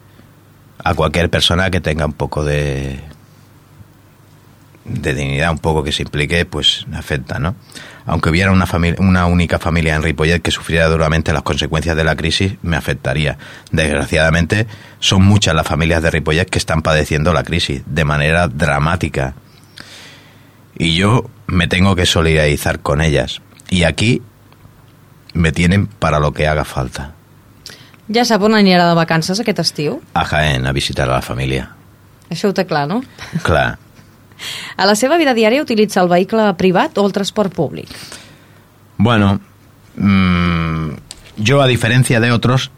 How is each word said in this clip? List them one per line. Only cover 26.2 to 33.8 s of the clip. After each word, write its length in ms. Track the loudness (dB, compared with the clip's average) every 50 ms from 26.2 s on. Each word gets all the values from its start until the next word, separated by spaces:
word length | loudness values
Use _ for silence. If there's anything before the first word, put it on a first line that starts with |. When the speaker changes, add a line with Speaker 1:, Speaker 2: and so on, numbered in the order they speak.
| 0 -2 -2
Speaker 1:
que 160 | -2 -2 0
haga 160 | 0 -2 -2
falta. 480 | -4 -6 -6 -6 -6 -8 -10 -12 -12 -14 -20 -20 _ -20 -20 -20 -20 -20 -20 -20 -20 -20 -20 -20 -20 -20 -20 -12 -4
Speaker 2:
Ja 140 | 0 0 2
sap 160 | 2 2 2 4
on 140 | 4 4 6
anirà 300 | 6 6 6 6 4 4
de 60 | 4 2
vacances 400 | 2 2 0 0 0 0 -4 -2
aquest 220 | -2 -2 -2 -2 -2
estiu? 380 | -4 -4 -4 -4 -4 -4 -6 -10 -6 -4 -4
Speaker 1:
A 60 | -2
Jaén, 420 | 0 0 0 2 2 0 0 -2
a 60 | -2 -2
visitar 340 | -2 -4 -4 -2 -2 -2
a 60 | 0 0 -2
la 20 | -2
familia. 460 | -4 -6 -6 -4 -4 -4 -4 -6 -8 -14 -20 -20 -20 -20 -20 -20 -20 -20 -20 -14 -12 -8
Speaker 2:
Això 160 | -4 -2 -2
ho 40 | 0
té 80 | -2 -2
clar, 220 | -2 -2 -2 -2 -2
no? 120 | -4 -6 -6 -8 -14 -18 -18 -10 -8 -4 -2
Speaker 1:
Clar. 300 | 0 2 2 2 0 -2 -6